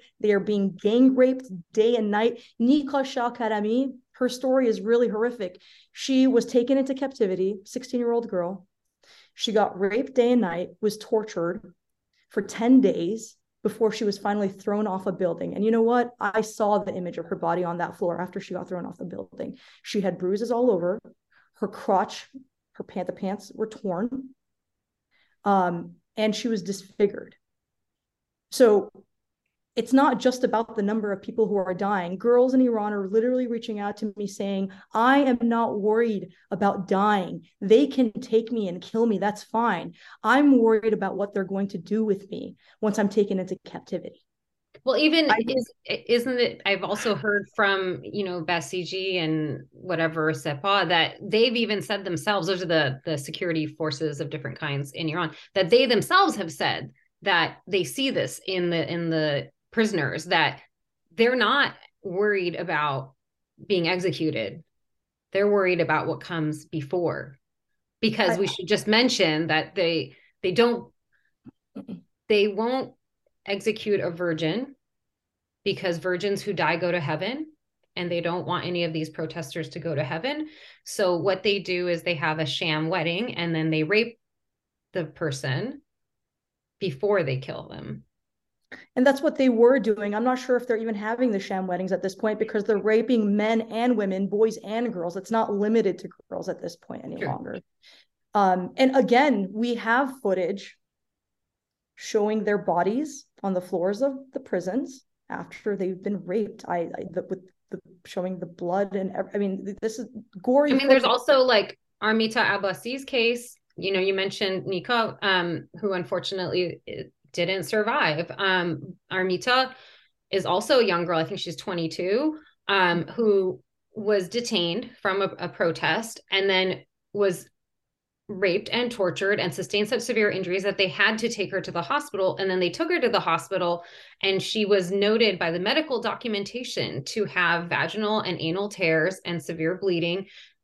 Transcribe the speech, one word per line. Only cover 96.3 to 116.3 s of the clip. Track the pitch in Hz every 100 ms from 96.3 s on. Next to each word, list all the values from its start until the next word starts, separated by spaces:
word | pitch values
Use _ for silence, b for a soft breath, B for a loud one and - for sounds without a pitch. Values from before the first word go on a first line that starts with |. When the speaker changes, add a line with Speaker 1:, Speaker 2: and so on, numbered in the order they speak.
| 180 175
Speaker 1:
at | -
this | 175 170
point | - -
any | - -
Speaker 2:
Sure. | -
Speaker 1:
longer. | - - - _ _ b b b _ _
Um, | 208 190 185 180 -
and | 262 262
again, | 196 240 294 208 190
we | 214 240 226
have | 220 240 269 -
footage | 202 185 170 202 - - _ _ _ _ _ _ _ _ _ _ _ -
showing | - 220 208 220 208
their | 208
bodies | - 170 185 240 302 - _ -
on | 196
the | 180
floors | 180 185 180 208
of | 277 262 -
the | -
prisons | - 180 170 233 339 - _ _ -
after | - 175 - 214 196
they've | 190 185
been | 202 202 170
raped. | 214 208 - -
I, | 175 170 -
I | 190
the, | 180 -
with | 185 - _ -
the, | 175 _ - -
showing | 196 180 180
the | 170
blood | 170 175 190 196 196
and | 190 190
ev-, | 190
I | 208
mean, | 202 190 190
th-, | 202
this | 220 220
is | 214 214 - 185
gory | 247 269 294
Speaker 2:
I | 269
mean, | 277
there's | 262
Speaker 1:
footage. | 240 240 -
Speaker 2:
also, | 269
like, | 254 214 196 - _ -
Armita | 214 220 220 226 208 202
Abbasi's | 196 185 233 269
case. | 269 254 226 240 - - _ -
You | 185
know, | 190
you | 190
mentioned | 190 196 - 196 185 196
Nika, | 185 175 240 220 -
um, | 202 185 175 151 - 170
who | 208
unfortunately, | 180 - 180 -